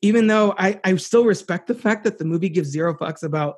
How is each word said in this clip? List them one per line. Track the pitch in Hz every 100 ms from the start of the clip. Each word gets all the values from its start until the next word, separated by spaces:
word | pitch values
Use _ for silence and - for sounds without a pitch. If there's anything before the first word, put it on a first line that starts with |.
even | 202 226 220
though | 214 208 190
I, | 190 202
I | 190 185
still | - 233
respect | 233 196 - 175 -
the |
fact | 240 214 214
that | 214 202
the |
movie | 160 165 185
gives | 165 151
zero | 143 170
fucks | 156 170 156
about | 160 156 147